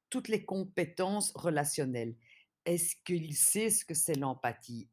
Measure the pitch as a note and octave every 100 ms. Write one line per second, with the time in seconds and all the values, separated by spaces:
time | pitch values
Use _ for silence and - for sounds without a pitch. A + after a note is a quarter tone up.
0 | _ B3+ - G#3 - F#3+ F#3+ - E3 -
1 | F#3+ G#3 G3 - E3+ D3 D3 - C3 B2
2 | A2+ A#2 _ - _ _ - F3 E3 -
3 | - F3 D#3 D3 - G3+ A3 G#3+ - D#3
4 | - C#3 C3+ C3 B2 - - A#2 -